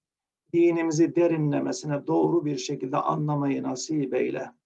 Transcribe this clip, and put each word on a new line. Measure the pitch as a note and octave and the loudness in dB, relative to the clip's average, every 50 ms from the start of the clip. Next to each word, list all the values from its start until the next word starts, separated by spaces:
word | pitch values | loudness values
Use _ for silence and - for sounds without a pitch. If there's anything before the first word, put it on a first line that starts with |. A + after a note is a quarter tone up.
| _ _ _ _ _ _ _ _ _ _ | _ _ _ _ _ _ _ _ _ _
Dinimizi | - E3+ E3+ E3+ E3 E3 E3 E3 D#3 D#3 E3+ D3 - | 2 4 4 4 4 2 0 0 2 2 2 4 4
derinlemesine | E3+ F3 E3+ E3 D#3 D3+ C#3+ C#3+ C#3 C3+ C3+ B2+ - - D3+ D3 C#3+ C3+ | 4 4 4 4 2 0 0 0 0 -2 -2 -4 -6 -4 -4 -4 -4 -2
doğru | D#3 D#3+ E3 D#3+ D#3 E3 E3+ D3 | 0 2 2 2 2 2 0 0
bir | D3 C#3+ | -2 -4
şekilde | C3 - - C#3+ B2 C3 C3 C#3+ | -6 -6 -8 -6 -6 -6 -4 -2
anlamayı | C3+ - D3 D#3 D#3 D3+ D3 D3 C#3+ C#3+ C#3 C3+ C3 | -2 -2 -2 -2 -2 -2 -2 -2 0 0 0 -2 -2
nasip | B2+ C3 C3 B2+ - - D#3 D3+ C3+ B2 B2+ | -4 -6 -6 -6 -6 -4 -2 -2 -2 -2 -2
eyle. | B2+ - - - - C3 - - _ _ | -2 -2 -2 -4 -6 -8 -10 -14 _ _